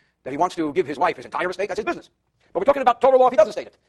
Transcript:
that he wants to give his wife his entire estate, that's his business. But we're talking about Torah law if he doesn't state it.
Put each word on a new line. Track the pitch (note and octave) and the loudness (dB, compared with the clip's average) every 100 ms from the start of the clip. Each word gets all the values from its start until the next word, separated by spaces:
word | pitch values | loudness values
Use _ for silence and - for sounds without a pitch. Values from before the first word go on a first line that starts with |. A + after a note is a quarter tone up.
| _ _ | _ _
that | C3+ | -10
he | C#3 | -2
wants | F3+ F3 | -2 0
to | D#3 | -2
give | D3 D3 | -2 -2
his | D3 | 0
wife | F3 C3+ | 0 -2
his | |
entire | A#2 C#3+ F3+ | -8 -4 -4
estate, | F#3 G3+ | -4 -4
that's | - | -4
his | |
business. | A#3 F#3+ - _ _ _ _ | -4 -6 -10 _ _ _ _
But | E3+ | -4
we're | |
talking | G3+ C#4+ | 0 2
about | B3 A#3 | 2 2
Torah | C4+ C4 | 2 4
law | B3+ | 4
if | |
he | B3+ | 4
doesn't | C#4+ | 2
state | F3 B2+ | 0 -10
it. | _ | _